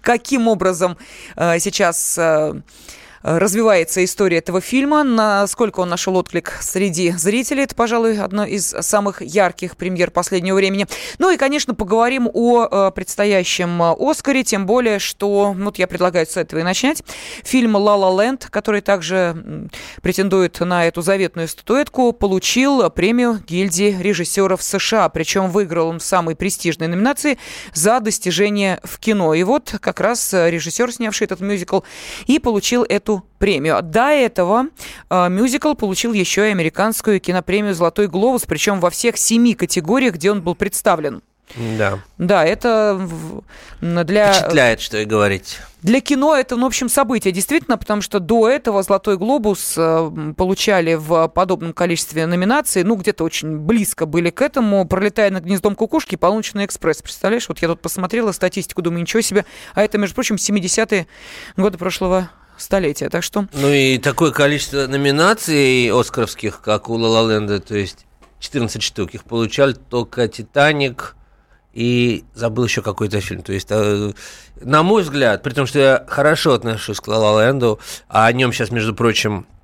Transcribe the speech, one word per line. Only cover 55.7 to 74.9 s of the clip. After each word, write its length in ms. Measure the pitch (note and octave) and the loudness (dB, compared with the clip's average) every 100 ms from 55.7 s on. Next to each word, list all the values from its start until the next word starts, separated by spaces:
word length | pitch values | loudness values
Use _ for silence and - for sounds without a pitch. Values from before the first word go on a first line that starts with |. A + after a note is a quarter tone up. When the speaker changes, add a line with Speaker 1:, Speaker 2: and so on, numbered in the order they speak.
Speaker 1:
кукушки" 400 | G3 A3 D#4+ - | 0 0 -2 -2
и 20 | F3+ | 0
"Полуночный 480 | E3+ G#3+ G#3+ - | 0 0 -4 -6
экспресс". 380 | G2+ - E3 D3+ | -6 -4 -2 -2
Представляешь, 440 | - - G3 A#3 - | -6 -4 -2 -2 -4
вот 80 | - | -4
я 100 | E3 | -2
тут 140 | E3+ | -2
посмотрела 500 | E3+ - F3+ A3+ A3+ | -6 -6 -4 -2 -2
статистику, 480 | F#3 F#3 G3 F3+ - | 0 -2 -2 -8 -4
думаю, 220 | F3 E3+ | -4 -2
ничего 180 | E3+ A3 | 0 0
себе, 240 | A3+ F#3+ F3 - - | 2 0 -2 -12 -10
а 80 | - | -2
это, 160 | G#3+ G#3 | 0 0
между 160 | G3 | -2
прочим, 240 | - B3+ G#3 | -2 -2 -2
семидесятые 680 | - G#3 F3+ - A3 G3+ E3 - - - - - | 0 -2 0 -2 0 0 -2 -14 -20 -18 -12 0
годы 180 | F#3 F3+ | 0 0
прошлого 540 | F3+ - F#3 F#3 F3+ - _ - | -6 -2 0 0 -2 -12 _ -18
столетия, 500 | - G3 E3+ D3 C#3+ | -2 0 0 -2 -4
так 160 | E3 | -4
что 220 | - G#3 G3 | -4 -4 -6
Speaker 2:
Ну 140 | C#3 C#3 | 0 2
и 260 | C#3+ C3+ C3 | 4 4 2
такое 320 | C#3+ C3 E3 | 0 2 0
количество 560 | B2 C#3+ D3 - C#3 C3+ | 2 2 2 -4 -4 -2
номинаций 1040 | C#3 C#3 C#3 F3 G#3+ - D3+ C3+ B2+ A#2+ | 0 0 4 4 2 0 2 4 4 4
оскаровских, 720 | A#2 A#2+ - A2 - G#2+ - | 2 0 -2 -4 -4 -8 -6
как 280 | - G#2+ - | -2 -2 0
у 40 | |
"Ла 140 | A2+ A2+ | -2 2
Ла 240 | A2+ A2+ | 2 4
Ленда", 240 | G#2+ G#2 G2+ | 2 0 -4
то 160 | - | -4
есть 320 | G#2 F#2+ - _ _ _ _ | -4 -4 -8 _ _ _ _
четырнадцать 440 | - C#3+ A2+ A2 | -8 -4 -4 -4
штук, 300 | - - F#2 | -8 -6 -8
их 100 | A2 | -8
получали 480 | - A#2 A2+ - C#3 | -6 -2 -2 2 2
только 560 | B2+ - A#2+ A#2 - A2+ | 0 -4 -4 -4 -2 -2
"Титаник" 880 | - A2 C#3+ D3 D3 C#3 B2 - - _ _ _ _ _ | -2 -6 2 2 4 -2 -4 -14 -16 _ _ _ _ _
и 500 | - A#2+ B2 A#2+ A2 - | -4 0 2 2 0 -6
забыл 300 | - A2+ A2 A#2+ | -6 -4 0 -2
еще 160 | - | -2
какой-то 380 | - G2+ G#2+ G#2 | -4 -4 -2 -2
фильм. 220 | - F#2 | -4 -10
То 100 | - | -6
есть, 160 | G2 - | -8 -2
э, 420 | G#2+ G#2 G2+ G#2 G2 - - - - | 0 2 0 -2 -8 -16 -20 -20 -14
на 220 | A#2 D3 | 0 2
мой 180 | E3+ | 4